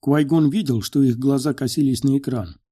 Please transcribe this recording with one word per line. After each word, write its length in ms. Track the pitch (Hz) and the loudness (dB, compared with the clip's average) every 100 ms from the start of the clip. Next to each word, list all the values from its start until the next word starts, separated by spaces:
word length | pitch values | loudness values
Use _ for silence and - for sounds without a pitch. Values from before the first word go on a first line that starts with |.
Квайгон 500 | - 147 143 165 151 | 0 0 2 2 2
видел, 320 | 180 160 117 | 0 -2 -2
что 200 | 98 143 | -2 2
их 160 | 135 117 | 2 2
глаза 360 | 131 139 139 | 0 0 -2
косились 500 | 131 127 - 143 123 | -2 -4 0 0 0
на 140 | 139 139 | 0 0
экран. 420 | 139 123 87 - _ | -2 -6 -8 -14 _